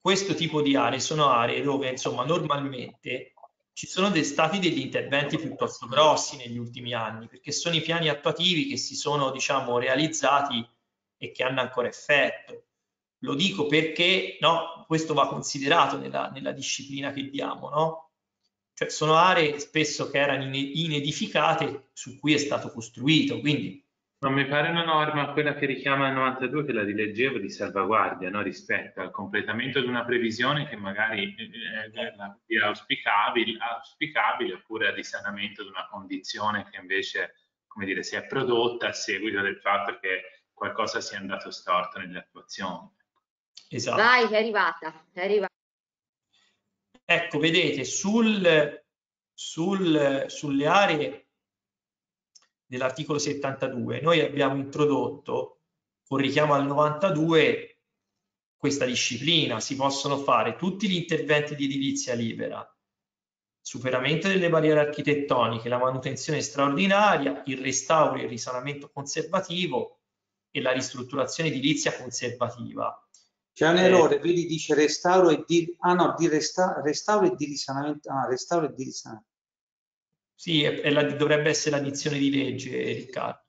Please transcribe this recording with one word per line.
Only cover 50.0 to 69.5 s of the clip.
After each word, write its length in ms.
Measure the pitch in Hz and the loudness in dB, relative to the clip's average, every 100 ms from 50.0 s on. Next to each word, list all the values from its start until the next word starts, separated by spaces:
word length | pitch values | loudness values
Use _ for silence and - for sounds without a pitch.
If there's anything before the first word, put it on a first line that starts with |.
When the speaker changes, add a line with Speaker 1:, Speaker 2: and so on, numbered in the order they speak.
| 139 135 - | 4 2 -4
Speaker 1:
sulle 380 | - 151 139 147 | -6 -2 0 4
aree 600 | 185 196 156 139 - _ _ _ _ _ _ _ _ _ _ _ _ _ _ _ | 6 6 2 -2 -6 _ _ _ _ _ _ _ _ _ _ _ _ _ _ _
dell'articolo 520 | 127 131 143 147 147 | -4 -4 -2 -2 -2
settantadue, 840 | - 139 135 131 - 123 117 120 | -2 -2 -4 -4 -4 -4 -4 -2
noi 200 | 151 165 | 2 4
abbiamo 360 | 147 139 139 139 | 4 2 0 0
introdotto, 1040 | 135 - 147 135 120 - - 123 127 _ _ _ _ _ _ | -4 0 2 2 0 -6 -6 -6 -6 _ _ _ _ _ _
con 120 | 135 | 0
richiamo 360 | 139 147 151 | 2 4 4
al 120 | 143 139 | 4 2
novantadue, 1120 | 143 151 147 - 151 160 160 135 113 - _ _ _ _ _ _ _ _ _ | 2 2 2 0 2 4 6 6 2 -6 _ _ _ _ _ _ _ _ _
questa 280 | - 143 | -2 0
disciplina. 760 | 127 120 - 117 139 165 131 113 | 0 0 -2 -2 0 2 2 -2
Si 160 | - 135 | -6 0
possono 400 | 139 139 139 139 | 0 0 -2 -2
fare 380 | 143 123 113 113 | 2 2 2 -2
tutti 320 | 180 - 214 | -4 -2 -2
gli 80 | 180 | -2
interventi 580 | 156 156 143 151 147 | -2 -4 2 0 0
di 100 | 147 | -4
edilizia 500 | 139 139 139 139 - | -2 -2 -2 -4 -4
libera, 520 | 120 117 113 113 110 110 _ _ _ _ _ _ _ _ _ | -4 -4 -4 -8 -8 -14 _ _ _ _ _ _ _ _ _
superamento 680 | - 123 123 127 131 160 196 | -14 -6 -2 0 2 0 2
delle 200 | 185 170 | 2 4
barriere 320 | 160 156 151 | 4 6 6
architettoniche, 880 | 147 - 139 143 143 127 113 117 117 | 4 0 0 0 2 2 2 0 -2
la 100 | 123 | 0
manutenzione 640 | 127 131 127 127 - 147 | 0 0 -6 -6 -4 -2
straordinaria, 1000 | 117 - 139 139 196 196 208 170 139 139 - | -2 0 2 4 4 6 6 4 0 -4 -6
il 120 | 131 | -4
restauro 580 | 135 127 - 160 139 131 | -2 -2 2 4 4 2
e 60 | |
il 60 | 123 | -6
risanamento 640 | 120 131 127 139 143 - | -8 -6 -6 -6 -10 -12
conservativo 1080 | - 139 - 160 190 - | -12 -8 -6 -2 -4 -4